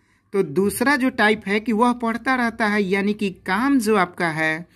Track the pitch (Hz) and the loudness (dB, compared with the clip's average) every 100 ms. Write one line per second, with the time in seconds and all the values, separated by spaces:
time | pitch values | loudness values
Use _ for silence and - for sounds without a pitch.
0 | _ _ _ 196 160 143 196 - 247 285 | _ _ _ -4 -2 0 0 0 0 2
1 | 254 262 214 220 190 214 220 214 247 247 | 0 2 0 0 -2 -2 0 2 2 0
2 | 233 226 269 254 233 233 208 208 185 196 | -4 -4 -2 0 -2 -2 0 0 0 0
3 | 202 208 202 - - 190 277 277 214 208 | 0 -2 -4 -6 -4 0 2 2 2 2
4 | 175 - 175 156 160 160 170 | 2 0 -2 0 -2 -2 -8